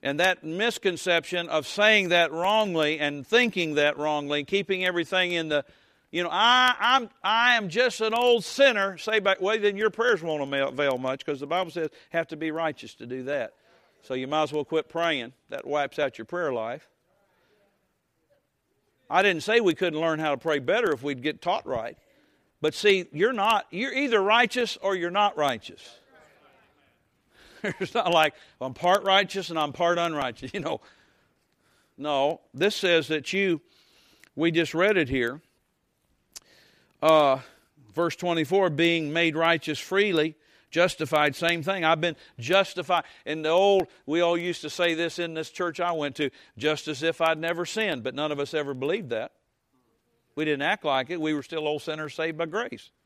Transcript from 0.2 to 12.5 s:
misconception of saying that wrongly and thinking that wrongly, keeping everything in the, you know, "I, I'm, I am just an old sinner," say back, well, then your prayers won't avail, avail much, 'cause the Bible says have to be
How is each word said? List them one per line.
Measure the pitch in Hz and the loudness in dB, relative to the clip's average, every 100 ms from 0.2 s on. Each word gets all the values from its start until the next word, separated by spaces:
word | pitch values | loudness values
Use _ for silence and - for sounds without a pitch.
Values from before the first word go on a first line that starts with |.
| 185 180 | 2 0
misconception | 156 170 233 - 196 175 - 170 151 175 170 | -6 -2 -2 0 -4 -2 0 0 0 -6 -2
of | 160 139 | -2 -2
saying | - 208 214 180 | 2 4 4 4
that | 175 165 | 4 2
wrongly | 160 180 214 214 165 151 156 | 0 0 2 2 0 0 0
and | 147 143 131 | -2 -4 0
thinking | 233 240 190 165 147 | 2 2 0 0 2
that | 147 143 | 2 2
wrongly, | 151 151 143 147 | -2 -2 -2 -4
keeping | 143 196 190 185 185 | 0 -2 -2 -2 0
everything | 175 165 185 180 | -2 0 0 0
in | 175 160 | 0 0
the, | 147 - _ _ _ _ | -2 -2 _ _ _ _
you | 170 | -4
know, | 175 | -2
"I, | 180 226 254 254 - | 2 4 6 4 2
I'm, | 226 262 226 _ | 2 2 0 _
I | 190 220 247 240 | -2 2 4 2
am | 202 | 0
just | 180 254 - | 0 0 0
an | 220 | -2
old | 226 247 233 | 2 4 4
sinner," | - - 277 220 196 180 | 2 4 4 4 -2 -4
say | - 220 | -2 2
back, | 196 190 | 2 2
well, | 190 220 | 0 2
then | 208 196 | 0 2
your | 214 | -2
prayers | - 240 202 | 0 0 0
won't | 165 151 | 0 -4
avail, | 139 139 139 | -2 -2 -2
avail | 127 143 127 | 0 0 0
much, | 131 135 - | -4 -6 -6
'cause | 139 | -6
the | 139 | -4
Bible | 170 180 | -4 -4
says | 160 156 - _ | -4 -6 -8 _
have | 165 160 | -4 -4
to | 156 | -6
be | 160 | -6